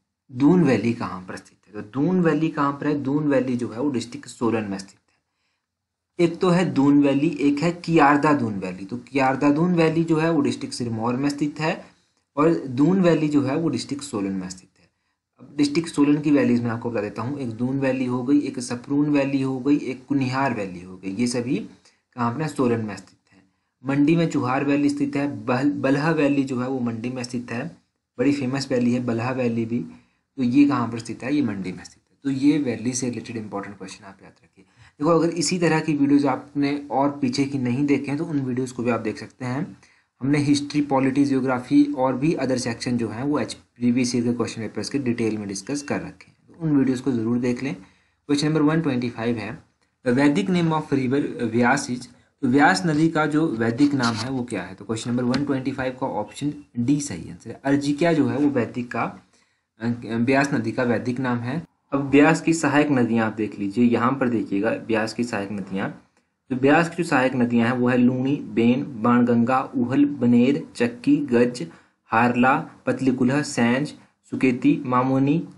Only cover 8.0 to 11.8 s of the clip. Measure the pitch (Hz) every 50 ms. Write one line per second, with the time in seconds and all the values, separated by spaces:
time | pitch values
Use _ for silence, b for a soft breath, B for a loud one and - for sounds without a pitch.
8 | 143 139 147 147 139 151 143 135 120 110 101 95 92 92 90 92 98 - 120 120
9 | - - 131 139 131 131 135 131 143 143 143 151 170 180 180 165 160 160 156 165
10 | 165 160 160 156 160 165 165 151 123 123 117 - 135 123 - - 127 117 113 113
11 | 113 120 123 127 143 143 143 - 156 147 - - 151 165 190 -